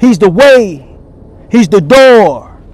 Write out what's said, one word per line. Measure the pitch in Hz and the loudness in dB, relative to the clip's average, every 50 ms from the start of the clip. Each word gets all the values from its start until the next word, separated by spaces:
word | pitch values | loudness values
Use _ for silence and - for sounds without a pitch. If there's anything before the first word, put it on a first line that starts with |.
He's | - 254 226 156 | -2 -2 0 0
the | 208 190 | -2 -2
way. | 165 202 277 277 262 254 226 196 165 135 127 - - - - - - - - - - - - - | 0 0 2 2 2 0 -2 -4 -10 -16 -20 -20 -20 -20 -20 -20 -20 -20 -20 -20 -20 -20 -12 -6
He's | - 240 214 151 | -4 -2 -2 0
the | 202 202 | -2 -2
door. | 151 143 254 269 269 262 247 226 202 160 131 117 - - - - - - | -2 0 2 2 4 4 4 2 0 0 -4 -8 -14 -20 -20 -20 -20 -20